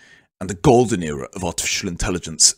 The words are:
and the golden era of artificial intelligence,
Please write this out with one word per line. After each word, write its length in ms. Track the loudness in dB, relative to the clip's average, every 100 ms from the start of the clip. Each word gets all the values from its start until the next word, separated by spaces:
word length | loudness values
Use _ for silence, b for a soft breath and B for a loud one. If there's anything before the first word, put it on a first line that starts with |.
| b b b _
and 80 | -10
the 60 |
golden 480 | 0 6 6 6 0
era 260 | -4 -6 -8
of 100 | -8
artificial 440 | -6 -4 -4 -4 -6
intelligence, 680 | -6 -4 -4 -6 0 0